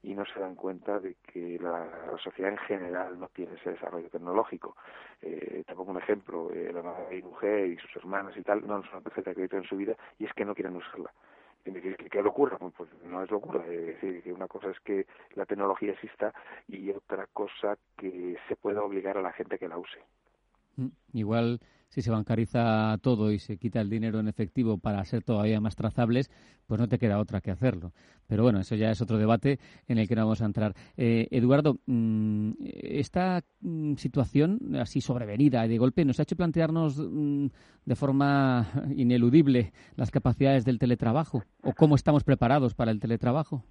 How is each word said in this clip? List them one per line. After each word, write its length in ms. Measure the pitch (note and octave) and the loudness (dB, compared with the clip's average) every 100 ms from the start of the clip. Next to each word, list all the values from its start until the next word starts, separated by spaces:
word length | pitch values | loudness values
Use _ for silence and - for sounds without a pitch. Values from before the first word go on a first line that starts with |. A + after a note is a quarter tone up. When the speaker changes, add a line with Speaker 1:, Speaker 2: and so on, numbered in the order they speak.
Speaker 1:
y 120 | G#2 | -10
no 100 | G2 G2+ | -10 -10
se 120 | G2+ | -8
dan 160 | F#2+ | -10
cuenta 460 | F2+ F#2+ F2+ - G2+ | -8 -10 -8 -6 -6
de 160 | F#2+ F2 - | -6 -14 -16
que 320 | F2+ F2 F2 | -12 -10 -8
la, 260 | F2 E2+ E2 E2 - | -6 -6 -8 -12 -12
la 60 | - | -10
sociedad 300 | F#2+ - F#2+ | -12 -6 -4
en 60 | G#2 | -4
general 600 | - G2 F2+ F2+ F#2 F2+ | -6 -6 -4 -6 -6 -10
no 100 | F#2 | -14
tiene 260 | - F2 | -10 -12
ese 160 | F2 F2+ | -8 -10
desarrollo 380 | F2 - F2 E2+ | -8 -8 -10 -10
tecnológico. 680 | E2 F2 G2 - - - - - - - _ | -10 -2 -2 -2 -8 -14 -18 -20 -20 -20 _
Eh, 440 | - - F2+ F#2 - | -12 -10 -10 -10 -12
te 80 | |
pongo 160 | F2 F#2 | -12 -8
un 80 | F#2 | -8
ejemplo, 520 | - G#2 - F2 E2+ | -4 -4 -4 -8 -8
eh, 180 | E2+ E2+ | -8 -8
la 100 | E2+ | -8
madre 240 | E2+ F2+ F2+ | -10 -12 -12
de 80 | F#2 | -12
mi 60 | |
mujer 440 | F2+ - G2+ G#2 F#2 | -14 -4 -2 0 -2
y 100 | F2 | -6
sus 180 | - F2+ | -14 -16
hermanas 400 | F2+ G2 G2 F#2+ | -8 -6 -6 -10
y 60 | |
tal, 240 | F2+ G#2 - | -4 -2 -2
no 100 | G#2 | -8
han 40 | |
usado 180 | F#2+ F#2+ | -8 -14
una 60 | |
tarjeta 260 | F#2 - F#2+ | -10 -10 -8
de 40 | |
crédito 220 | F#2 F#2 G2 | -6 -6 -6
en 80 | |
su 120 | F2+ G2 | -6 -6
vida 200 | G2+ A2+ - _ | -4 -6 -10 _
y 60 | |
es 80 | G#2 | -12
que 120 | - | -6
no 100 | G#2 | -6
quieren 220 | G2+ F#2+ F2 | -6 -8 -10
usarla. 360 | - - - _ _ _ _ _ F#2 | -12 -14 -14 _ _ _ _ _ -14
Y 40 | |
me 100 | F#2+ | -10
dices, 180 | F#2 - | -10 -12
¿qué, 100 | - | -6
qué 140 | G#2 | -2
locura? 340 | G2+ C3 C#3 F#2 | -2 0 0 -2
Pues, 160 | F#2 | -12
pues 140 | - E2+ - | -14 -18 -18
no 180 | F2 F#2 | -12 -10
es 80 | F#2+ | -6
locura. 320 | G#2 - - E2+ | -6 -4 -6 -6
Es 340 | F2 E2 D#2+ | -8 -8 -8
decir, 220 | F#2+ F2+ | -8 -8
que 100 | F2+ | -10
una 160 | F2+ F#2 | -10 -10
cosa 220 | - G2 | -10 -10
es 100 | F#2 | -10
que 260 | - G2 - - - | -6 -6 -6 -12 -16
la 100 | - | -10
tecnología 480 | F#2+ G2+ G2 F#2+ G2+ | -6 -2 0 0 -4
exista 400 | F#2+ A2 - G#2 - - - - | -6 -12 -6 -6 -6 -20 -20 -18
y 220 | F#2+ G2 | -10 -8
otra 360 | G2 _ F#2+ G2+ | -8 _ -10 -8
cosa 420 | - G2+ - G#2 G#2 _ - | -8 -8 -6 -6 -6 _ -10
que 400 | F#2+ F2+ F2+ E2+ - | -10 -8 -8 -10 -8
se 80 | A#2+ | -6
pueda 260 | G#2+ G#2 | -4 -4
obligar 360 | G#2 G2 G2 G2 | -4 -4 -4 -4
a 40 | |
la 100 | F#2 | -6
gente 260 | - F#2 G2 | -8 -10 -8
que 100 | F2+ | -8
la 80 | E2+ | -10
use. 240 | F2 - _ _ _ _ _ _ _ - | -14 -20 _ _ _ _ _ _ _ -8
Speaker 2:
Mm, 100 | C3 _ _ | -8 _ _
igual, 480 | A#2 G#2 A#2 A#2 A#2+ _ _ _ | -6 0 0 0 -2 _ _ _
si 120 | - | -6
se 100 | A2 | 0
bancariza 840 | A2+ G#2 A2+ A2 A#2+ A#2 A2 A2 A2 | -2 0 0 2 2 2 4 2 0
todo 280 | B2+ A#2 G#2+ | 2 2 2
y 100 | G#2 | 0
se 180 | - G#2+ | -4 -6
quita 220 | A2+ A#2 | -4 -2
el 80 | G2+ | -2
dinero 300 | A2 A2+ A2 | -2 -2 0
en 80 | G#2+ | -2
efectivo 500 | G#2 G2+ - A2+ G2+ | -2 -4 0 0 0
para 260 | A2+ G2+ | 0 -2
ser 180 | F#2+ A#2 | -2 -4
todavía 380 | - A2 G#2+ G#2+ | 0 2 2 2
más 160 | G#2+ - | 0 -2
trazables, 540 | A2 - A#2 A#2+ C#3 _ - _ - | -2 2 2 2 0 _ -20 _ -4
pues 140 | G#2+ | 0
no 80 | A#2 | 2
te 120 | A#2+ | 2
queda 180 | A#2 G2+ | 2 2
otra 220 | G#2 G2+ | 0 -4
que 100 | - | -4
hacerlo. 400 | F2+ B2+ F#2+ F2 _ _ _ - | 0 0 -2 -10 _ _ _ -2
Pero 160 | G#2+ | 4
bueno, 160 | A#2+ G2+ | 4 4
eso 160 | F#2+ G#2+ | 0 0
ya 160 | A2 | 2
es 100 | A2 | 0
otro 160 | G#2+ A2 | 0 2
debate 400 | G#2+ A2+ C#3 C#3 - - - | 4 4 2 0 -6 -20 -2
en 100 | A2+ | 0
el 80 | G#2+ | 2
que 80 | |
no 80 | A2+ | 2
vamos 180 | A2 A2 | 2 2
a 40 | |
entrar. 280 | A2 G2+ G#2+ G2 - - | 0 0 -2 -4 -16 0
Eh, 300 | A#2+ A#2 - | 2 2 2
Eduardo, 460 | B2 B2 C#3+ D3+ B2+ - | 2 6 6 4 0 0
mm, 680 | A#2+ A2+ A2 G#2+ G#2+ G#2+ - | 0 2 2 0 0 -2 -4
esta, 840 | - - - C#3+ C#3 F#3 F#3 F3+ - _ | -10 -10 -6 -4 -2 0 0 0 -4 _
mm, 360 | F3 D#3+ D3+ C#3 | -6 -4 -2 -2
situación 800 | C#3 C#3 A#2+ C#3 D#3+ A3 - C#3 | 0 0 2 4 4 2 -2 -4
así 240 | A#2 C#3 | -2 -2
sobrevenida 680 | - A#2+ G#2+ G#2 D3 B2 A2+ | -2 -4 -2 6 6 6 2
y 20 | |
de 100 | A2+ | 4
golpe 260 | B2+ F3+ | 4 4
nos 160 | C#3+ B2 | 2 2
ha 20 | |
hecho 140 | D3+ F3+ | 0 0
plantearnos, 600 | F3 E3 D#3 D#3+ D#3+ C#3 | 0 2 2 2 0 0
mm, 460 | D3 D3 D3 C#3+ C#3 - - _ - | -4 -2 0 0 -2 -4 -20 _ -4
de 100 | B2 | 0
forma 720 | C#3 C3+ C#3+ C#3+ C3+ B2 G#2+ C3+ C#3 | 2 4 4 4 4 4 2 -2 -2
ineludible 760 | C#3 A#2+ B2 A#2+ D3+ C#3 B2 A#2 - - - | 2 4 6 8 8 8 6 2 -6 -14 -4
las 160 | B2 | 0
capacidades 520 | C3 B2+ A2+ C3+ C3+ | 2 2 4 4 6
del 140 | A#2 A#2+ | 4 2
teletrabajo 640 | B2 A#2+ A#2 C3 D#3+ B2 - _ | 2 2 2 2 0 -4 -6 _
o 80 | - | -4
cómo 240 | - D#3 C#3 | 4 6 8
estamos 260 | - D3 | 6 4
preparados 520 | - C3 A#2 C#3+ B2+ | 4 4 6 4 4
para 180 | - A2+ | 2 0
el 80 | G#2+ | 0
teletrabajo. 640 | A2+ A#2 A#2+ C#3 D3+ C#3 - | 0 0 2 0 -2 -8 -10